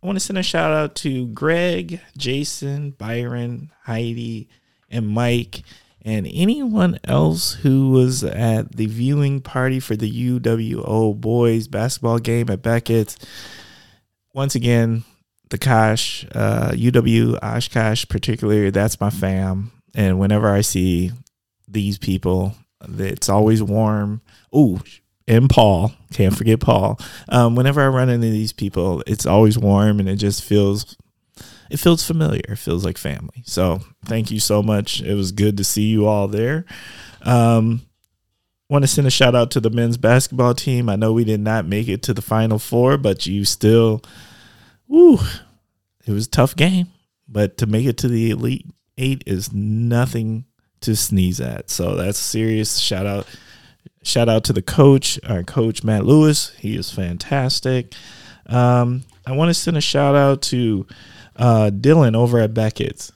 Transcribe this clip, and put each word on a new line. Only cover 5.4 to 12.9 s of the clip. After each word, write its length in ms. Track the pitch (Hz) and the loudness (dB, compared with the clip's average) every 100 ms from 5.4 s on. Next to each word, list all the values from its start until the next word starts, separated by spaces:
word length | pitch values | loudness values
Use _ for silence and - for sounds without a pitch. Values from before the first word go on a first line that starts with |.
| 117 - - - _ _ | -4 -14 -20 -20 _ _
and 220 | 110 110 90 | -6 -6 -6
anyone 680 | - 185 285 262 214 180 - | -2 0 0 -2 0 0 -2
else 480 | - 131 160 165 - | -2 0 0 -2 -6
who 380 | - 143 135 135 | -4 0 2 4
was 340 | 131 127 127 | 4 2 0
at 500 | 104 - 117 110 - | -6 -2 0 0 -4
the 120 | - 110 | -6 -6
viewing 540 | 110 123 147 143 139 | -2 -2 0 0 -2
party 380 | 131 131 127 131 | -6 -4 -2 -2
for 160 | - | -4
the 140 | 107 107 | -4 -4
U 320 | 117 123 127 | -4 -2 -2
W 420 | 120 113 113 117 | 0 -2 -2 -6
O 320 | - 110 110 | -2 0 0
boys 540 | 104 110 120 117 113 110 | -2 -2 2 2 0 -2
basketball 500 | 104 113 - 120 117 | -4 -4 -4 -2 -2
game 320 | 113 117 117 | 0 -2 -2
at 120 | 95 | -4
Beckett's. 540 | - 117 - | -2 -2 0